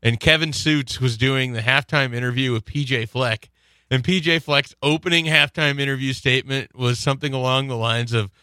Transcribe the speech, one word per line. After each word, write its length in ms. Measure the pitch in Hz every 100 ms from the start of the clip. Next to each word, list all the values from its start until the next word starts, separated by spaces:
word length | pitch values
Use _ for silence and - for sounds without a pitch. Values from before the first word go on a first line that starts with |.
and 180 | 117 117
Kevin 340 | - 156 160
Suits 480 | 143 156 151 131 -
was 160 | 127 113
doing 360 | 131 135 127
the 80 | 117
halftime 520 | 110 131 - 151 131
interview 400 | 120 123 123 135
with 120 | 117 -
P 200 | 147 139
J 200 | 127 113
Fleck, 440 | 127 123 110 - _ _ _ _
and 140 | 131
P 160 | 120 185
J 200 | 160 165
Fleck's 360 | - 143 139 -
opening 440 | 143 160 180 170 160
halftime 540 | 156 143 - 151 143
interview 340 | 139 135 135
statement 640 | 131 - 131 131 135 127 -
was 240 | 123 123
something 340 | - 135 147
along 340 | 135 127 131 135
the 100 | 123
lines 360 | 113 117 120
of, 180 | 117 101 _